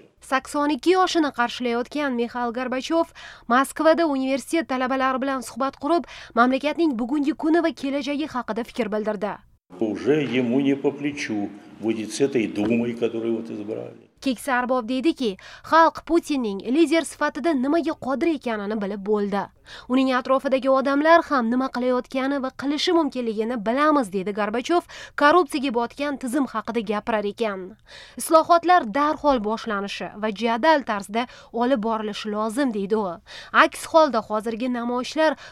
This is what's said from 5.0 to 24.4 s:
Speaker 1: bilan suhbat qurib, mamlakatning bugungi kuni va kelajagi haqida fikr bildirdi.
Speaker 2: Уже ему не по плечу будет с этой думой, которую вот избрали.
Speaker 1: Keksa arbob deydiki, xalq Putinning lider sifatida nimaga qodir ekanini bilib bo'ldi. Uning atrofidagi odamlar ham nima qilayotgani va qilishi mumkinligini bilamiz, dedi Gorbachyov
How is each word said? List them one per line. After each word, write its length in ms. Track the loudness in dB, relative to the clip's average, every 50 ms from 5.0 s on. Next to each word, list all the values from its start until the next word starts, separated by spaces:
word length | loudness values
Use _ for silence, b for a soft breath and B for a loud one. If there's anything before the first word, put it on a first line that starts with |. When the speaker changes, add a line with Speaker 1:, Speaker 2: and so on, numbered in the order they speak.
| 0 0 0 0
Speaker 1:
bilan 220 | -2 -2 -4 -4 -6
suhbat 320 | -8 -6 -4 -4 -4 -4
qurib, 300 | -4 -2 0 0 0 0 B B B B B B
mamlakatning 600 | 4 4 4 4 2 0 -2 0 2 2 2 2
bugungi 380 | 0 -2 -2 0 0 0 0 0
kuni 260 | 0 2 2 4 4
va 100 | 4 2
kelajagi 560 | -2 -4 -4 -4 -4 -2 -2 -2 -4 -4 -4 -4
haqida 360 | -6 -6 -6 -4 -4 -6 -6
fikr 240 | -6 -4 -4 -4 -2
bildirdi. 500 | -2 -2 -2 -2 -4 -4 -4 -6 -6 -8 -12 _ _ _ _ _ -6 -4
Speaker 2:
Уже 440 | -2 -2 -2 0 2 2 2 2 2
ему 380 | 0 0 0 0 2 2 2
не 140 | 2 2 2
по 140 | 2 0 -2
плечу 600 | -2 -2 -4 -6 -4 -6 -6 -4 -4 -4 -4 -4 -6 B B B -16 -6
будет 340 | -4 -2 -2 -2 -4 -6 -2
с 80 | 0
этой 260 | 0 2 2 0 0 0
думой, 460 | 0 -2 0 2 2 2 0 -2 -2
которую 440 | -2 -2 -2 -2 -4 -2 -2 -2 -4
вот 120 | -4 -8
избрали. 560 | -10 -10 -8 -8 -8 -8 -10 -12 -16 -20 -20 _ _ _
Speaker 1:
Keksa 400 | -4 -4 -4 -4 -4 -2 -2 -2
arbob 260 | 0 0 -2 -2 -2
deydiki, 520 | -2 -4 0 0 0 0 0 -2 -4 -4 B B B B B B
xalq 400 | 2 6 6 6 6 4 0 -2
Putinning 560 | 0 0 0 2 0 -2 -2 -2 -2 -4 -4
lider 460 | -4 0 4 4 4 4 4 2 0
sifatida 480 | 0 -4 -4 -4 -2 -2 -2 0 0 0
nimaga 400 | 2 0 2 2 2 0 0 -4
qodir 420 | -4 -4 -4 -2 0 0 0 0
ekanini 400 | 0 -2 -4 -4 -4 -4 -4 -4
bilib 300 | -4 -4 -4 -6 -6 -2
bo'ldi. 400 | 0 0 0 2 0 0 -2 -4 -4 -10 _ B B B B B B
Uning 240 | 2 2 2 4
atrofidagi 560 | 2 0 2 2 2 2 2 0 0 0 2 2
odamlar 560 | 2 4 2 2 2 2 6 6 6 6 6 4
ham 200 | 0 0 0 0
nima 200 | 0 0 -2 -2
qilayotgani 720 | -4 -2 0 0 0 0 -2 -4 -4 -4 -2 -2 -2 -2 -4
va 60 | -6
qilishi 420 | -8 -6 -4 -4 -2 -2 0 2
mumkinligini 640 | 2 2 2 2 -2 -4 -4 -4 -2 -2 -2 -2 -4
bilamiz, 560 | -4 -2 -2 0 2 2 4 4 2 2 0
dedi 220 | -2 -4 -4 -4 -2
Gorbachyov 500 | -2